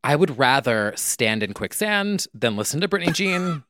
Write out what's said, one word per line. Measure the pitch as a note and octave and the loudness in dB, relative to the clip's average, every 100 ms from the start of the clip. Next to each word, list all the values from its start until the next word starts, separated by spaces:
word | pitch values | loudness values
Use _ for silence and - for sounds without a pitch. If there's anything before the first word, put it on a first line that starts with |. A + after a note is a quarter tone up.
I | C3 D3 | 0 2
would | F3 A#2+ | 2 4
rather | B2+ C3+ B2 A2 G#2 - | 4 4 2 0 0 -2
stand | - - A2 A2 | -6 0 0 0
in | G2+ | -4
quicksand | G2+ G2 - G#3+ G#3 G3+ G3 - | -4 -6 -4 0 0 0 -2 -4
than | A2 A#2+ G#2 | -2 0 0
listen | G#2 D3 | -2 -2
to | F#3 | -2
Britney | G3 E3+ | 0 0
Jean | D#3+ F#3+ F3+ F3+ D#3 | 0 0 0 -2 -4